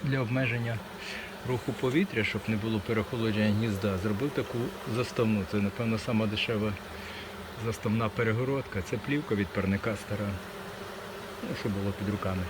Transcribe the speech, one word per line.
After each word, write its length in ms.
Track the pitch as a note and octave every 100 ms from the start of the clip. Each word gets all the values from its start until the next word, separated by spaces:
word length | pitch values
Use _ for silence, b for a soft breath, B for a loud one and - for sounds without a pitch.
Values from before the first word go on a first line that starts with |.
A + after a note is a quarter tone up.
Для 160 | C#3+ C3+
обмеження 580 | A2+ B2+ B2+ A#2+ A#2 A2 - - B B B B A2
руху 260 | B2 -
повітря, 500 | - C3 C#3 G3 A#2
щоб 180 | G#2 - -
не 80 | A2
було 260 | A2 A2 F#2+
переохолодження 680 | A2 G2 B2 A2+ G#2+ G#2+ G#2
гнізда, 400 | A2+ G2 G#2 F#2
зробив 320 | G#2 G2+ C#3+
таку 280 | C#3 B2 A#2+ A#2+ - - A#2
заставну. 480 | A#2 - A2+ G#2+ F#2
Це, 60 | G#2
напевно, 400 | G2+ - A#2 A2
сама 300 | - A2 A2
дешева 460 | G#2 - A2 G#2+ G#2 B B B B B B - - A2+
заставна 440 | A2 A#2 A2 A2
перегородка. 720 | G2+ A2+ A2 C3 C#3 - G2+
Це 160 | F2+ A2+
плівка 380 | A#2 C#3+ D3 G#2
від 120 | F#2+
парника 480 | - F#2+ G2 - G#2
стара, 340 | - G#2 G#2 F#2+ - - - - - - - - - -
ну, 120 | G#3 D3+
що 100 | A#2
було 240 | G2 G2 F#2+
під 100 | G2+
руками. 340 | G2+ F#2+ F#2